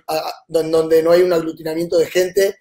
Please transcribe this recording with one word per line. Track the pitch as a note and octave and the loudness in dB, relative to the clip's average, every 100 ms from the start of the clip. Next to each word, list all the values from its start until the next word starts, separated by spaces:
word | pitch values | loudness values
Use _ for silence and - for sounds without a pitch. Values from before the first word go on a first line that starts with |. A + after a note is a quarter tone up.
| - | -6
a, | D#3 | -6
a, | E3 - - | -6 -12 -6
don-, | D#3+ D#3+ | -4 0
donde | D#3+ D#3+ D#3+ | 0 2 2
no | D#3+ | 4
hay | F3 | 4
un | F3+ | 4
aglutinamiento | E3 D#3+ D#3+ D#3+ D#3+ E3+ F3 | 0 -4 -8 -8 -6 -2 0
de | D#3+ | 0
gente | F3+ F#3 G3 G3 - | 0 0 0 -2 -4